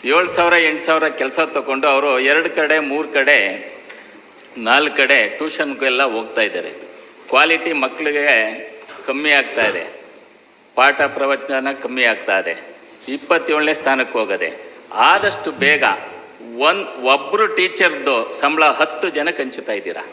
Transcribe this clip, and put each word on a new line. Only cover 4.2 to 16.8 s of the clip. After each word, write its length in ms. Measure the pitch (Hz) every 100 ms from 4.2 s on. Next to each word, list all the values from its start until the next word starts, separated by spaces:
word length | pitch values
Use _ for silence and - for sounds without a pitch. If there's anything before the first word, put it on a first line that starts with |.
| - - - -
ನಾಲ್ಕು 400 | 113 131 151 147
ಕಡೆ 320 | 135 139 104
ಟ್ಯೂಷನ್ಗೆಲ್ಲ 760 | - 156 - 147 127 135 127
ಹೋಗ್ತಾ 380 | 139 113 110 -
ಇದ್ದಾರೆ. 300 | 104 90 80 - - - - - -
ಕ್ವಾಲಿಟಿ 440 | 131 156 160 170
ಮಕ್ಕಳಿಗೆ 840 | 156 131 - 151 147 147 120 110 110 - - - - -
ಕಮ್ಮಿ 240 | 135 151
ಆಗ್ತಾ 360 | 143 131 - 107
ಇದೆ, 260 | 90 82 - - - - - _ _ _
ಪಾಠ 260 | - 135 139
ಪ್ರವಚನ 680 | 143 - 139 139 135 135 135 135
ಕಮ್ಮಿ 220 | 123 127
ಆಗ್ತಾ 340 | 120 107 - 95
ಇದೆ. 380 | 87 82 - - - - -
ಇಪ್ಪತ್ತೇಳನೇ 680 | 135 - 170 170 151 151
ಸ್ಥಾನಕ್ಕೆ 440 | 151 135 135 127 117
ಹೋಗದೆ. 540 | 104 95 82 - - - -
ಆದಷ್ಟು 600 | 101 131 190 202 - -
ಬೇಗ 320 | 131 135 147 123 95 - - - - 113 117
ಒಂದ್, 480 | 147 190